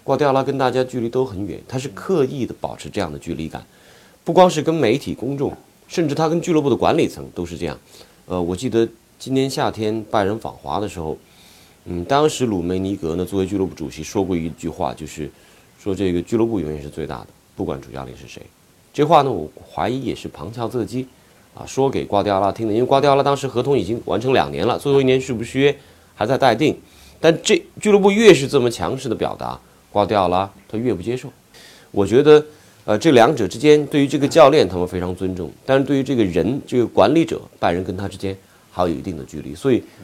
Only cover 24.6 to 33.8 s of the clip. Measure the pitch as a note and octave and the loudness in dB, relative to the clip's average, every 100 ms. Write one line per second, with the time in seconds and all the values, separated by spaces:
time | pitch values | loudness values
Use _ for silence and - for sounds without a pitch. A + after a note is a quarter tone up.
24.6 | G#2 G2+ C#3+ C#3 C3 C3 C3 A2+ A2 C3 | -2 -2 0 2 4 2 0 -6 -6 0
25.6 | C#3 C#3 - - _ - G#2+ B2+ C3+ A2+ | 0 0 -8 -20 _ -6 -2 2 2 4
26.6 | D3 - - - - - D#3+ D#3+ - G#3+ | 2 -2 -8 -20 -20 0 2 2 2 0
27.6 | - - G#3+ G3+ G3 G3+ A3+ D3 C3 C#3 | 0 -4 2 4 4 4 4 4 2 0
28.6 | A#2+ A2+ E2+ C3+ B2+ G#2 D2 G1+ B1 B1+ | 0 -2 -6 -4 -6 -4 -4 -6 -10 -12
29.6 | - _ _ G2+ G2+ G#2 F2+ F2+ G2 - | -16 _ _ -2 2 2 2 0 -2 -8
30.6 | - A2 B2 F2 F2+ B2+ C3 - _ - | -12 -6 -4 -4 -4 -8 -10 -20 _ -20
31.6 | - - - G2+ F#2+ A#2+ D3 D3+ D3 - | -20 -20 -6 -2 2 4 8 8 6 -8
32.6 | - - - G#2+ D#3+ B2+ A#2 A#2+ F#2 A2+ | -20 -10 -4 0 6 6 6 4 -4 2
33.6 | D3 D3+ | 4 4